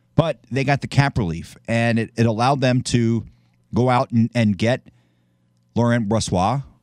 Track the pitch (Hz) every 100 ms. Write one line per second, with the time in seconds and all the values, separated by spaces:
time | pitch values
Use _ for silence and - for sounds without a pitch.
0 | _ - 160 - _ 127 135 139 110 -
1 | 143 135 90 80 - - - 113 117 113
2 | 110 - 117 107 123 143 127 127 - 120
3 | 113 113 - - _ _ _ 110 127 123
4 | 135 117 113 120 107 92 110 131 - _
5 | _ _ _ _ _ _ _ 110 117 120
6 | 101 110 - 95 98 139 - _